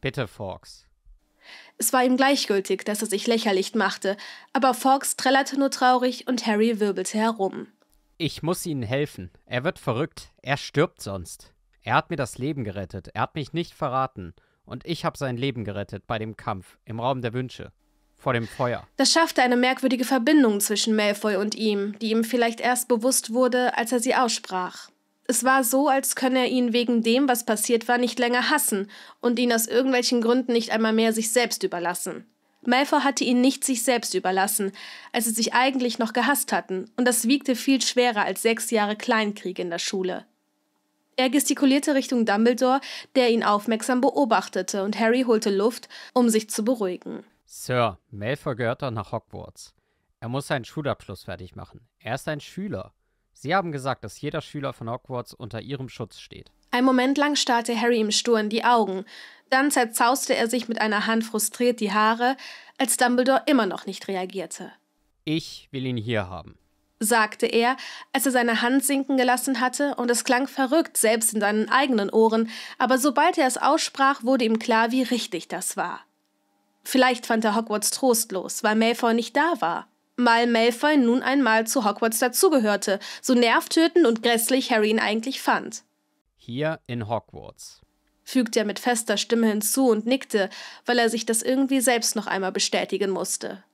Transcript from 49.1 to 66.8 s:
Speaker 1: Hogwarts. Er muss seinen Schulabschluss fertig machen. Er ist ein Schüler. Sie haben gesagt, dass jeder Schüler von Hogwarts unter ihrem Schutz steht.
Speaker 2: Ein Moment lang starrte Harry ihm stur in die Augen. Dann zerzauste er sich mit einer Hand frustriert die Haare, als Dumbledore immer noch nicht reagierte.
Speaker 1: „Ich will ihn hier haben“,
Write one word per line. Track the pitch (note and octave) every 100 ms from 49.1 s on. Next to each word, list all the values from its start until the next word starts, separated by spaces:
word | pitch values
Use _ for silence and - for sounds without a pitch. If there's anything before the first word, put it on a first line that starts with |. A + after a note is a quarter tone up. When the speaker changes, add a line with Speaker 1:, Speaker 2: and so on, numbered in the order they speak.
Speaker 1:
Hogwarts. | A#2 _ G2 F2 - - _ _ _ _ _
Er | A#2
muss | B2+ C#3
seinen | D3 A2+
Schulabschluss | - C#3+ A2 - G2 -
fertig | F2+ F#2 -
machen. | F2+ - A#2 _
Er | G#2+ C3
ist | -
ein | D3+
Schüler. | - - G3+ A#2 - _ _ _ _ _
Sie | C3 F#3
haben | F3
gesagt, | C#3+ C3+ B2
dass | G#2+ -
jeder | C#3+ D#3
Schüler | - D3 C3+
von | B2+ A#2
Hogwarts | B2 _ B2+ A#2
unter | - A#2 A2+
ihrem | G#2 C3+ B2+
Schutz | - A2+ -
steht. | - - - _ _
Speaker 2:
Ein | B3
Moment | C4 B3+ B3+ C#4
lang | D4 C#4+
starrte | - A#3 A#3 A#3
Harry | A#3+ A#3+
ihm | G#3+
stur | - - A3+
in | G#3+
die | G#3+ A#3
Augen. | A#3+ G3+ F#3+ F#3+ - - - _
Dann | C4 C#4+
zerzauste | C#4 A#3+ A3+ A#3+ C4+ - C4
er | A3+
sich | B3+ A3+
mit | A3+
einer | G#3+ G#3 G#3+
Hand | A3+
frustriert | A3 G#3+ G#3 - B3 A#3+
die | G#3
Haare, | G3+ G#3+ A3+ A#3+ C4 - - - _
als | C4 -
Dumbledore | B3 B3 B3+ C4+ -
immer | C#4 G#3
noch | F3 -
nicht | F#3 -
reagierte. | F#3+ F#3 F#3+ E3+ - F#3 - _ _ _ _
Speaker 1:
„Ich | - D#3 - - -
will | C3+ C3
ihn | B2
hier | G#2+ A2+ F#2
haben“, | F2+ D#2 - _ _